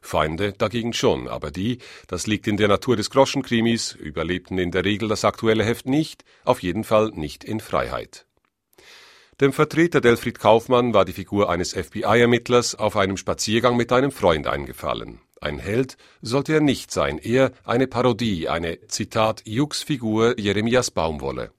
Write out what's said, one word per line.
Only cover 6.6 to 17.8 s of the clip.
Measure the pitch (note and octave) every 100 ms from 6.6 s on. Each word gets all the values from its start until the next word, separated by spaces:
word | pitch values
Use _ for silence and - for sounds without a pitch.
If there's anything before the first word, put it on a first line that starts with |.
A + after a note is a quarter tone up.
jeden | F2+ F2
Fall | A2 A2 A2
nicht | G#2+ D2+ -
in | - G#2+
Freiheit. | - D#2 B1 B1+ A1 - _ _ _ _ _ _ - - - _ _ _
Dem | C#3
Vertreter | C3+ D3+ C#3+ E3+ D3+
Delfried | A#2+ A#2 - -
Kaufmann | G#2+ A2 - B2 B2
war | G#2 F#2+
die |
Figur | F#2 F#2 G2+ G2+
eines | F2 F2
F-B-I-Ermittlers | - F2 G#2 G2 A2+ A#2+ A#2+ A2+ B2 A#2
auf | - G#2+
einem | G#2+ F#2+ F#2+
Spaziergang | - F2+ - G#2+ A#2+
mit | A#2+ A#2+
einem | B2 C#3
Freund | - F#2+ D#2+ C#2
eingefallen. | C#2+ C2+ B1 D2+ A#1 A1+ A1+ _ _
Ein | D2+ D2
Held | C2 A2 C3 - _ _
sollte | A2 B2+ C#3
er | D#3
nicht | D3+ B2 -
sein, | - D2 C#2+
eher | - B2 C3 -
eine | - A2+